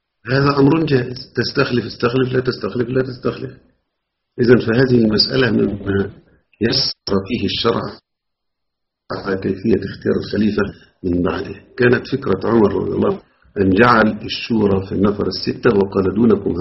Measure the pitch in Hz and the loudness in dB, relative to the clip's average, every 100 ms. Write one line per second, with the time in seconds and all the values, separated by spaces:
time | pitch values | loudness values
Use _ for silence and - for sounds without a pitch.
0 | _ _ 113 135 139 139 139 165 151 131 | _ _ -2 2 2 4 4 4 2 0
1 | 123 - - - 113 143 127 120 104 - | -2 -10 -6 -4 -2 -2 0 -2 -4 -2
2 | 117 131 127 127 127 110 101 120 117 131 | -2 0 0 0 -2 -4 -4 -4 -2 -2
3 | 127 123 127 123 127 - _ _ _ _ | -4 -6 -8 -6 -10 -16 _ _ _ _
4 | _ _ _ - 120 117 104 117 131 123 | _ _ _ 0 6 6 4 2 4 4
5 | 110 107 - 135 120 113 110 101 98 98 | 4 2 0 0 0 2 0 -2 -4 -2
6 | 95 - _ _ _ - 117 - - - | -4 -10 _ _ _ -4 -2 0 -4 -6
7 | - 98 98 117 95 - 117 110 - - | -4 -4 -2 -4 -4 -2 -2 -2 -6 -12
8 | _ _ _ _ _ _ _ _ _ _ | _ _ _ _ _ _ _ _ _ _
9 | - 98 101 95 101 98 117 95 95 - | -12 -8 -6 -4 -4 -2 0 0 -2 -6
10 | 110 98 - 101 107 101 - - - _ | -2 -2 -2 0 0 0 -4 -6 -20 _
11 | 90 87 87 85 - - - - 123 123 | -4 -2 -2 -4 -8 -14 -12 0 2 2
12 | - 131 - 95 101 117 98 92 92 95 | 0 -6 -2 -2 2 2 2 2 -2 0
13 | 104 95 - _ _ 104 95 95 120 113 | -2 -2 -10 _ _ -2 2 4 6 6
14 | 107 104 92 - - 110 101 95 95 95 | 2 0 -8 -8 -4 0 2 0 -2 0
15 | 101 101 95 - - 120 123 101 95 98 | 0 0 -4 -4 -6 -2 0 2 0 0
16 | 95 98 117 95 98 87 | 0 2 4 2 0 0